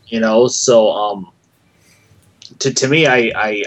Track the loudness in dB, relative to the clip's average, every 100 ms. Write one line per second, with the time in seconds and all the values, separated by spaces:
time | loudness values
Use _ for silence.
0 | -8 -4 0 2 2 0 2 4 4 0
1 | -4 -6 -12 _ _ _ _ _ _ _
2 | _ _ _ _ -20 -8 -6 -2 0 2
3 | 2 2 0 -2 -4 -6